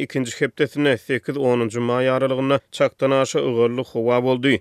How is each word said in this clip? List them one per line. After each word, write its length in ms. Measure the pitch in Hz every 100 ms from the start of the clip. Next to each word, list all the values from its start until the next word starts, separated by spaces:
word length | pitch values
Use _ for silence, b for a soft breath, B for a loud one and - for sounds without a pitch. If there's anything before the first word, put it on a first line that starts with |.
ikinji 260 | 139 139 117 -
hepdesine, 560 | 135 - 139 143 147
sekiz-onunju 840 | 117 - 127 - 143 127 123 113 117
maý 260 | 120 123 131
aralygyna 540 | 131 131 131 135 139 -
çakdan 400 | - 139 - 135
aşy 280 | 135 131 151
ygyrly 460 | 139 117 120 123
howa 380 | 127 120 117 123
boldy. 380 | 127 127 135 110